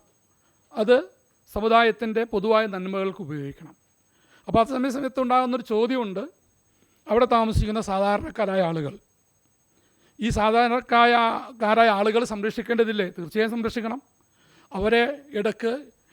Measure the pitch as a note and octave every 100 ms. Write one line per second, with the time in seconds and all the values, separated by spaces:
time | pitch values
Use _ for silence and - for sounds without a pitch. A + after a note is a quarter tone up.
0 | _ _ _ _ _ _ _ - G#3+ B3
1 | F#4 _ _ _ _ G#3 A3 A3+ A#3 A3
2 | A3+ A3 A#3 G#3 G#3+ G#3+ A3 F#3+ F#3 F#3+
3 | F#3+ F#3+ D3+ D3+ C#3 C#3 D#3+ - _ _
4 | _ _ _ _ - G3+ A3+ C4 C4+ C4+
5 | C4+ C4 B3+ B3+ B3+ B3 - G#3+ A#3+ C4
6 | G#3+ F#3 C#4+ _ _ _ _ _ _ _
7 | - G#3+ B3 A#3 A3+ G3 G#3+ G#3+ G#3 G3
8 | G3+ G#3 G#3 - G3+ F#3+ E3+ E3 C#3+ G2+
9 | _ _ _ _ _ _ _ _ _ _
10 | _ - A3 A3 G#3+ A3+ A#3+ B3 - A#3
11 | A#3+ A#3+ A3+ A3+ - A#3 G#3+ A3+ A3+ G3+
12 | G#3+ A3 B3 G#3+ G#3+ A3 A3+ A#3 A3 G#3+
13 | F3+ F#3 E3 G#3+ A3+ A#3 A3+ A#3+ A3 C4
14 | _ _ _ _ _ _ _ F#3+ G#3 A#3
15 | A#3+ C#4+ C#4+ A3 G#3 - A#3 C4 C#4 _
16 | _